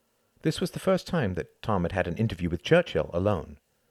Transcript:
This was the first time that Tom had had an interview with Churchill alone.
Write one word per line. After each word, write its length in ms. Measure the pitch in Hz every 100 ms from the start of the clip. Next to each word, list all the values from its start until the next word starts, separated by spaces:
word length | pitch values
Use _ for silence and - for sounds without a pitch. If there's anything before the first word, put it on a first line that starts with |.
| _ _ _ _
This 180 | - -
was 100 | 185
the 80 | -
first 280 | - 185 -
time 260 | 175 113
that 280 | 87 - _
Tom 220 | - 101
had 80 | 85
had 160 | 98 87
an 80 | 82
interview 320 | 113 92 87
with 160 | 85
Churchill 460 | - 165 175 - 73
alone. 480 | 85 98 98 71 76 _ _ _